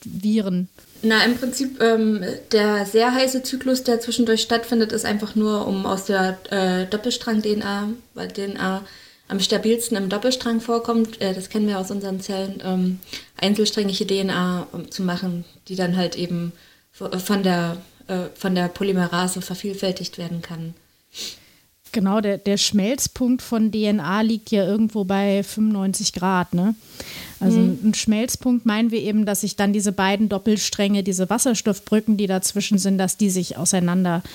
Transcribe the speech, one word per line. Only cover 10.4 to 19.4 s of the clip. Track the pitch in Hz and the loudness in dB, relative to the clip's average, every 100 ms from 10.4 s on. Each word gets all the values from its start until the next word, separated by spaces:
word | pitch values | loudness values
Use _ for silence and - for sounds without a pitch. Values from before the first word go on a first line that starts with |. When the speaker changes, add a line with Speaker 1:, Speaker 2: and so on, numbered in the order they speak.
| 240 226 | -2 -2
Speaker 2:
vorkommt, | 226 233 233 233 220 - | 0 -2 2 2 0 -2
äh, | 196 | -4
das | 185 185 | -4 -4
kennen | 220 208 | -2 0
wir | 196 | -2
aus | 190 | -4
unseren | 202 196 190 | -6 -6 -6
Zellen, | 190 196 196 196 | -6 -6 -6 -6
ähm, | 185 185 185 185 - - - - | -2 0 0 -2 -8 -16 -16 -2
einzelsträngige | 190 208 208 - 196 190 190 | 0 2 2 0 -2 -2 -2
D | 196 | 0
N | 190 | 0
A, | 180 180 180 - | 0 0 -2 -6
ähm, | 170 165 | -10 -10
zu | - | -4
machen, | 185 175 185 175 175 - - | -4 -2 -4 -6 -8 -18 -10
die | |
dann | 185 180 185 | -4 0 0
halt | 175 | 0
eben | - 175 175 170 - - _ _ | -2 -4 -4 -6 -10 -20 _ _
v-, | - 190 185 | -12 -8 -6
von | 185 202 | 0 2
der, | 185 175 170 175 - _ - | 2 2 0 -4 -12 _ -8
äh, | 185 175 - | -6 -6 -6
von | 190 | -2
der | 185 175 | 0 0
Polymerase | - 196 185 175 175 185 185 | 0 0 2 0 0 -2 -2